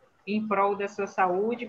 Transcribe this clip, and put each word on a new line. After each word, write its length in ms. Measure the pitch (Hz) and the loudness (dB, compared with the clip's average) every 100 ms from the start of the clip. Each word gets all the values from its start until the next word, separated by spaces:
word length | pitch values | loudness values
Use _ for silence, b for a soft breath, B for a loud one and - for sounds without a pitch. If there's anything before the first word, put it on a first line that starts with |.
| _ _ - | _ _ -4
em 200 | 214 214 | -4 0
prol 280 | 196 202 202 | 2 2 2
da 120 | 202 | -4
sua 200 | - 196 | -4 -4
saúde, 580 | - 185 180 220 240 | 2 2 2 0 -2